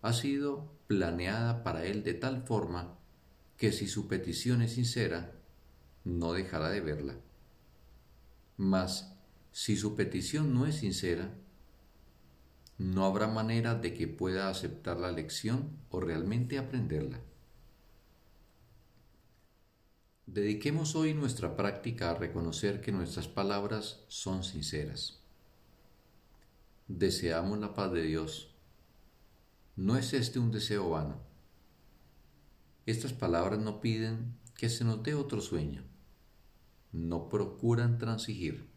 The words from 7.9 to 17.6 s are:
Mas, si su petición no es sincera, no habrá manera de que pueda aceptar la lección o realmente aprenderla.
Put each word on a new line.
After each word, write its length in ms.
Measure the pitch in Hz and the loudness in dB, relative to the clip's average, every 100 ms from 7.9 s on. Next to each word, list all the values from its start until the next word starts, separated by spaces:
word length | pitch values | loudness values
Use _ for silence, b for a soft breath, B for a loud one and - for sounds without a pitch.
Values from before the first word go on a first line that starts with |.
| - - - - - - - | -20 -20 -20 -20 -20 -20 0
Mas, 580 | 98 95 92 - - - - - - | 4 4 4 -2 -8 -20 -20 -20 -18
si 240 | - - 101 | -6 0 2
su 180 | 104 | 2
petición 600 | 107 92 92 - 151 151 | 0 0 0 -2 0 2
no 120 | 123 147 | 4 2
es 100 | 151 | 0
sincera, 580 | 101 95 92 87 98 - - - - - - - - - - - - - - - | -2 0 0 0 -2 -10 -18 -20 -20 -20 -20 -20 -20 -20 -20 -20 -20 -20 -20 -6
no 280 | 92 92 95 | 0 2 2
habrá 200 | 98 107 | 2 0
manera 480 | 110 110 117 117 | 0 2 2 2
de 180 | 113 113 | 2 0
que 140 | - 82 | -2 -4
pueda 420 | - 92 95 98 | 0 0 2 0
aceptar 500 | 92 - - - 85 | -2 -4 -6 -6 -2
la 120 | 90 | -2
lección 680 | 85 76 - 110 127 151 - - | -4 -4 -4 0 0 -2 -8 -6
o 100 | 90 | -4
realmente 580 | 82 78 90 117 123 139 | 0 0 0 0 0 -2
aprenderla. 640 | 123 127 87 76 151 127 - - - - | -2 -2 0 0 -2 -6 -12 -20 -20 -20